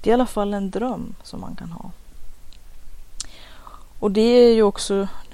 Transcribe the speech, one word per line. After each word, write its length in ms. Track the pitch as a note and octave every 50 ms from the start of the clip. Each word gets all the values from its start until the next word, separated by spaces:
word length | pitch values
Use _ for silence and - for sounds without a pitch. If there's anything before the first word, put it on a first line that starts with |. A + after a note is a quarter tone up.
Det 80 | - G#3
är 20 |
i 20 | A3+
alla 120 | B3 B3+
fall 280 | A3+ - G#3+ G3+ G3+ G#3
en 180 | G3+ G3 F#3+
dröm 440 | F#3+ G3+ A3+ B3+ A3+ E3+ E3 - - - -
som 180 | - - F3
man 140 | F3+ G3 -
kan 160 | - F#3 E3+
ha. 200 | E3 - - F3+ - - - - - - - - - - - - - - - - - - - - - - - - - - - - - - - - - - - - - - - - - -
Och 120 | - G#3
det 100 | F#3+ G#3+
är 320 | A3 A#3 A#3+ B3 A#3+ A#3+ A3+
ju 100 | A3 G#3+
också 440 | G3+ G3+ - - - G3 G3 G3 F#3+ - - - -